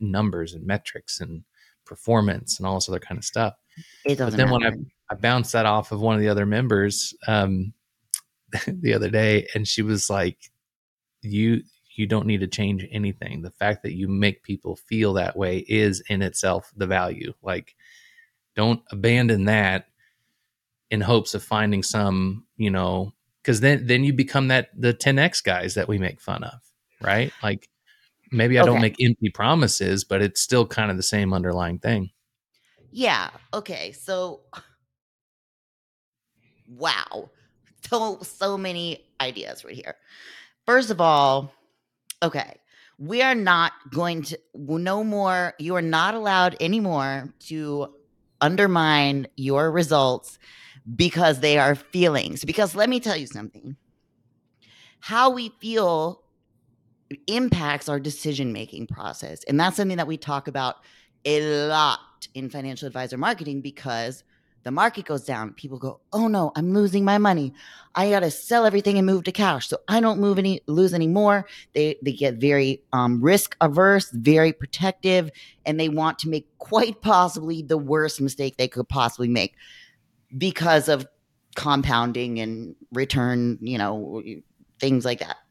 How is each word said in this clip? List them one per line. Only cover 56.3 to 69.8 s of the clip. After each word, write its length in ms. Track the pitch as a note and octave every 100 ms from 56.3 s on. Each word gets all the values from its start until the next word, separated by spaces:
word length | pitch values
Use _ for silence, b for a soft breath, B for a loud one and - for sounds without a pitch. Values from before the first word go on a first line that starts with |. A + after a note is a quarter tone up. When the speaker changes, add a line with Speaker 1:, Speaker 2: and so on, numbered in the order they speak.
| _ _ _ _ _ _ _ _ C#3+ -
Speaker 2:
impacts 640 | A3 B3+ F3 D3+ C#3+ -
our 100 | C#3+
decision-making 880 | C#3 C#3+ D#3 C#3 C3 G#2+ G#2+ - A#2
process. 560 | - G2 - - D#2
And 140 | - C#3+
that's 180 | F3 F#3
something 200 | G3 F3+
that 100 | D#3
we 100 | D#3
talk 300 | - C#3+ C#3+
about 300 | C#3 B2+ - b b b _
a 420 | C#3+ D3+ D3+ D3 D3
lot 320 | D#3 D3+ A#2 - _ -
in 140 | C3 C3
financial 360 | C#3+ C3+ B2+ C#3
advisor 320 | B2+ B2+ B2+
marketing 440 | E3+ A3 D3+ C#3
because 600 | C#3 C3+ C3+ A#2 A#2 C3 _ _ _ _
the 80 | B2
market 360 | C#3 A3 A3 F#3
goes 180 | C#3+
down. 300 | C3 A#2+ G#2+
People 240 | - C#3 C3
go, 220 | C3+ C3+ _
"Oh 160 | G#3 A3+
no, 240 | G3+ D#3
I'm 200 | - F3
losing 280 | G3 G3+ G3
my 120 | G3 G#3
money. 360 | G#3 F3 C#3 B B B B
I 160 | - G3
gotta 200 | G3+ E3+
sell 360 | - - A#3 A3+
everything 320 | G3+ G3+ G3
and 80 | F#3+
move 180 | F#3+
to 80 | F3
cash 360 | F3+ G3+ C#3+ -
so 100 | -